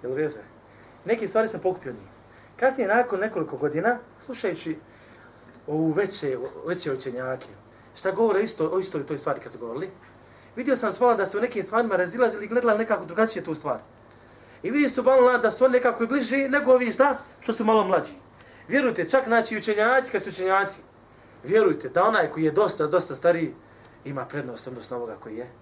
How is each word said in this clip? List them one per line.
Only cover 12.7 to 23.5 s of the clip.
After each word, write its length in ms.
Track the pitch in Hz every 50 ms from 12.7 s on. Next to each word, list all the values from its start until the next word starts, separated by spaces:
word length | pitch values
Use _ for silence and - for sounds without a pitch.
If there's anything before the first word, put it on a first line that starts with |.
| 214
nekako 280 | 214 226 226 220 190 -
drugačije 380 | 156 170 202 220 220 - 180 -
tu 120 | 170 156
stvar. 240 | 151 - 147 120 110 - - - - - - - - - - - - - - - - -
I 80 | -
vidio 180 | 240 294 294 262
su, 60 | -
subhanallah, 460 | 254 240 254 262 262 247 247 247 240
da 100 | - 214
su 140 | 214 - 254
oni 80 | 262 247
nekako 300 | 247 247 247 233 - 233
i 40 |
bliži 400 | 226 262 285 240 226 254 277 269
nego 260 | 262 262 285 - 247 254
ovi, 200 | 254 247 233 -
šta, 240 | - 262 285 269 269 - - - -
što 140 | - - 226
su 120 | - 226
malo 180 | 220 220 220 202
mlađi. 300 | 185 190 165 - - - - - - - - - - - - -
Vjerujte, 420 | - 214 277 262 247 226 - 170 -
čak, 160 | - 269 262
znači, 320 | 220 226 233 220 226 220
učenjaci 540 | 214 202 220 208 202 214 233 254 269 262 262
kad 120 | - 196 190
su 60 | 202
učenjaci, 520 | 175 180 185 190 190 196 202 196 - - - - _ - - _ - - - - - - -
vjerujte 460 | 131 190 220 208 185 151 - - 131
da 140 | - 170 190
onaj 260 | 220 220 202 165 -
koji 140 | - 156 160
je 80 | 156
dosta, 360 | 147 190 214 190 208 - 156
dosta 280 | 147 165 180 - - 139
stariji 380 | 135 - 170 175 165 160 -